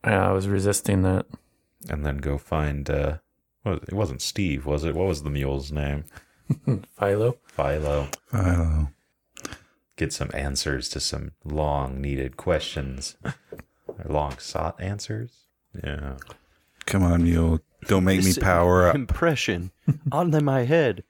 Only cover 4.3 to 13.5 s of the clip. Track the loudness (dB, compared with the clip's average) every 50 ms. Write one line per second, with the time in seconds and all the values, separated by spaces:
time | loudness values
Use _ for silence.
4.3 | -2 -2 0 0 0 -2 -2 -2 -2 0 0 -2 0 0 0 0 0 -2 -4 -4
5.3 | -2 -2 -2 -2 -2 -4 -4 -4 -4 -4 -2 -2 -4 -4 -6 -10 -18 -20 _ _
6.3 | _ _ _ -4 -4 -2 _ -2 -2 -2 -4 _ _ -2 0 2 2 2 2 0
7.3 | -2 _ _ -12 _ -2 -2 0 0 0 0 0 0 0 -2 -4 -8 -14 _ _
8.3 | -2 0 2 4 4 2 2 2 2 2 0 -2 -4 _ _ _ _ _ _ _
9.3 | _ -16 -16 -14 -16 -16 _ _ _ _ _ _ _ -4 -4 -4 -2 -6 -6 -6
10.3 | -4 -4 -4 -4 -4 -2 -2 -2 -4 -4 -4 -6 -6 -4 -4 -4 -4 -6 -8 -10
11.3 | -14 _ _ -4 -2 0 0 0 0 0 -2 -4 -4 -4 -4 -4 -2 -2 -4 -6
12.3 | -8 -6 -2 0 0 0 0 -4 -6 -6 -6 -6 -8 -8 -10 -12 -14 _ -8 -8
13.3 | -8 _ _ _